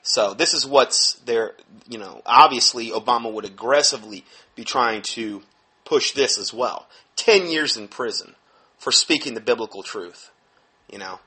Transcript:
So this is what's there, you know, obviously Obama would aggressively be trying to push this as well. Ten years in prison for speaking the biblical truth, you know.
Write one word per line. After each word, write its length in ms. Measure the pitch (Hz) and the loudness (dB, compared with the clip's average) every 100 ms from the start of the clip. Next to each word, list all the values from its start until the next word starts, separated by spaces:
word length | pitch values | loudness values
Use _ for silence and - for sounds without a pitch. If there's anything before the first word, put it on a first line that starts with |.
So 300 | - - 101 | -2 0 0
this 220 | 101 165 | 0 0
is 120 | 151 135 | 0 4
what's 480 | 139 123 - - - 123 | 4 4 2 0 -2 -2
there, 280 | 117 110 - _ 110 - | -2 -2 -8 _ -20 -16
you 120 | 113 | -14
know, 240 | 95 64 | -14 -12
obviously 640 | - 123 151 127 - 123 117 | 4 8 8 6 0 -2 -6
Obama 400 | 110 110 120 117 | -4 0 0 -2
would 140 | 107 | -8
aggressively 800 | 101 95 113 143 147 127 107 95 _ - _ - | -10 -8 2 4 4 -2 -12 -18 _ -20 _ -14
be 80 | |
trying 380 | 117 135 117 107 | -4 0 0 -2
to 400 | - - 110 101 _ _ _ _ | -6 -8 -8 -10 _ _ _ _
push 280 | - 147 - | 0 0 0
this 260 | 139 127 110 | 0 0 0
as 140 | 98 | -6
well. 360 | 113 120 - - - _ | -4 -4 -6 -14 -20 _
Ten 320 | - - 202 175 | -2 4 4 4
years 300 | 156 143 123 | -2 -2 -4
in 120 | 101 | -8
prison 460 | - 120 98 - _ _ _ _ _ | -8 -6 -8 -12 _ _ _ _ _
for 120 | - | 0
speaking 440 | - - 156 147 | 0 2 -2 -2
the 60 | 110 | -6
biblical 420 | 107 117 110 98 | -2 -2 -2 -10
truth, 480 | 95 107 87 - - _ _ _ _ _ - | -12 -12 -12 -18 -20 _ _ _ _ _ -20
you 80 | 101 | -16
know. 220 | 95 92 | -14 -14